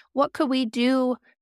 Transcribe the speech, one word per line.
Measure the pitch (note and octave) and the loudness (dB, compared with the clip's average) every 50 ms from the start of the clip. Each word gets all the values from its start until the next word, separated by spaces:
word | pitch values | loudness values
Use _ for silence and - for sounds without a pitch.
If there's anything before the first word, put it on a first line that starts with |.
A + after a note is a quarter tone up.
| - _ | -20 _
"What | _ B3 C#4 - - | _ -2 -2 -2 0
could | - D#4+ B3 | -2 -2 0
we | C4 C4 C4 | 0 0 -2
do?" | A3 - A#3+ A#3+ B3+ C4 C4 B3+ B3+ B3 - _ _ _ _ | -2 -2 0 0 2 2 2 0 0 -2 -4 _ _ _ _